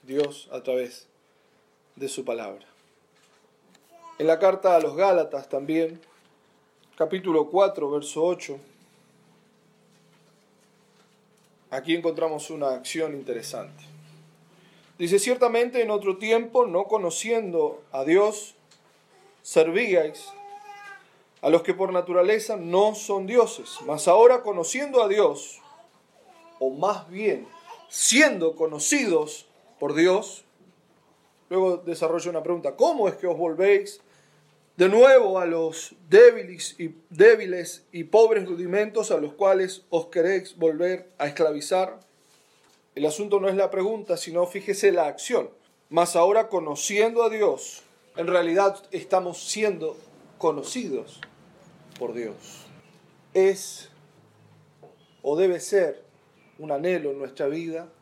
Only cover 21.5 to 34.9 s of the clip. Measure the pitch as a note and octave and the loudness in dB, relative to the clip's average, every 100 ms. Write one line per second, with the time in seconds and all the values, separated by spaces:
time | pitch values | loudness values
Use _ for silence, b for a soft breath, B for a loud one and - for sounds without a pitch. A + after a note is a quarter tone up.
21.5 | E3 E3 F3+ F#3 F3+ F3+ F3+ F#3 A3 G#3+ | 2 0 -4 -2 -4 -2 0 2 0 -4
22.5 | G#3 E3+ F3+ G#3+ G#3+ - G3 F#3+ A#3+ A3 | -10 -2 2 2 -2 -6 -6 0 0 0
23.5 | - A#2 - - D3+ F3+ F#3+ A#3+ B3 A3 | -4 -16 -14 -8 -2 4 8 8 6 -2
24.5 | F#3 E3 B3+ C#4+ C4 G#3 G#3 G#3 - - | -6 -6 -6 0 0 2 2 2 0 -14
25.5 | - - - - _ _ _ _ - - | -20 -20 -20 -20 _ _ _ _ -20 -20
26.5 | - C3 C3+ F#3 F#3 D#3+ F#3 G#3+ - - | -6 -6 -2 -4 -4 -10 -4 -4 -4 -8
27.5 | - - - - - - B3 D4+ F#3+ E3 | -20 -20 -20 -14 -2 2 4 4 2 -4
28.5 | D#3+ D#3+ D3+ - C#4+ A3+ D#3+ D3+ - _ | -2 -4 -4 -2 -2 0 0 -2 -10 _
29.5 | _ _ _ - D3 F3 F#3+ G#3+ - _ | _ _ _ -4 2 4 2 -2 -18 _
30.5 | _ _ _ _ _ _ _ _ _ _ | _ _ _ _ _ _ _ _ _ _
31.5 | F#3 F#3 F3 E3+ E3 D#3+ E3 E3+ E3 D#3 | 0 0 0 -6 -4 -2 -2 -4 -4 -4
32.5 | F3 - - E4 D4 G3 - F3+ D#3 E3+ | -4 -4 2 2 4 -2 -2 -4 -2 -2
33.5 | D#3+ G3 G3+ G3 - b b b b b | 2 4 4 0 -16 b b b b b
34.5 | b _ - F#3 | b _ 2 4